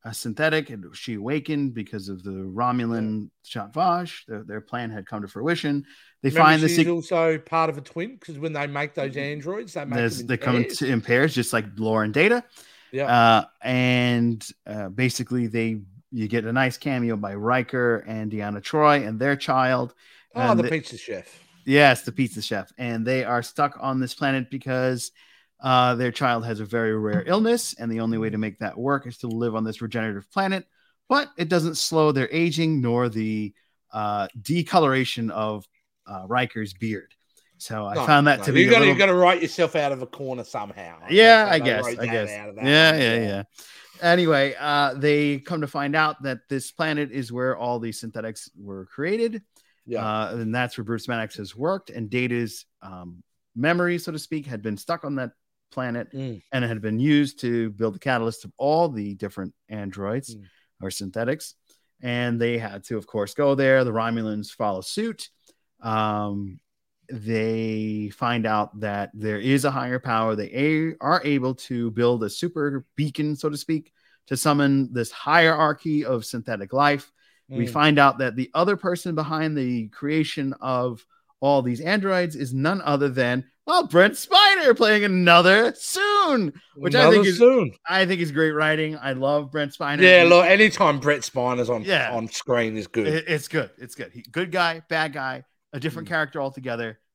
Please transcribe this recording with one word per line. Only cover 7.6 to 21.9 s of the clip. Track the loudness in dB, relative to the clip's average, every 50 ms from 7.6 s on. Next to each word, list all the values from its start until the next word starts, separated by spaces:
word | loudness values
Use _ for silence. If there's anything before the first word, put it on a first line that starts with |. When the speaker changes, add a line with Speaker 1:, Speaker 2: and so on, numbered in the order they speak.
| 0 -2
Speaker 2:
of | -4 -8
a |
twin, | -14 -14 -12 -10 -10 -10 -12 -20
'cause | -18 -18 -14 -10
when | -8 -8
they | -6 -6 -6
make | -6 -4 -6 -6 -6 _
those | -6 -6 -6 -6
androids, | -8 -8 -8 -8 -8 -8 -10 -10 -10 -12 -10 -12
they | -10 -8
make | -6 -4
Speaker 1:
There's, | -2 -2 -2 -4
Speaker 2:
them | -6 -4
in |
Speaker 1:
they | -6 -6
come | -2 -2 0 0
in | 0 0
Speaker 2:
pairs. | -2 -4 -4
Speaker 1:
t-, | -2 -2
in | -2 -2
pairs, | 0 0 2 2 2 2 0
just | -2 -4 -2
like | -2 -4 -4 -6 -8
Lore | -6 -2 -2 0 0
and | 0 0
Data. | 2 2 2 4 2 0 -2 _ _ -20 -20 -20 _ _ _ _
Speaker 2:
Yeah. | -6 -6 0
Speaker 1:
Uh, | 2 4 6 8 8 6 6 4 -2 _ _
and, | -6 -2 0 0 2 2 2 2 2 0 2 2 0 0 -2 -4 -10 -18 -18 _ _
uh, | -12 -10 -10 -10 -8
basically | -4 -2 -2 0 0 -4 -6 -4 -4 -4 -4
they, | -2 -2 -4 -2 -4 -4 -6 -10 -16 _ -20 _ _
you | -8 -6 -4
get | -2 -2 -4 -2
a | -2
nice | -2 0 0 -2 -2
cameo | -6 -6 -6 -4 -2 -2 -2 -4
by | -4 -6 -8 -8
Riker | -6 -2 0 0 0 -2 -4 -4 -2 0 0 0 -2 -4 -10
and | -10 -8 -8 -8
Deanna | -6 -6 -6 -8 -8 -10
Troi | -10 -4 0 4 4 4 4 4 0
and | -4 -4 -2
their | 0 -2 -2
child. | -2 -2 -2 0 0 2 2 0 -2 -2 -6 _ _ _ _ _ _ _ _ _
Speaker 2:
Oh, | -2 2 2
Speaker 1:
And | 2 2
Speaker 2:
the | 2
Speaker 1:
the | 0
Speaker 2:
pizza | -2 -4 -6 -8 -16 -16
chef. | -12 -12 -12 -12 -12 -16 -20 -20 _ _ _ _ _
Speaker 1:
Yes, | 4 6 8 8 8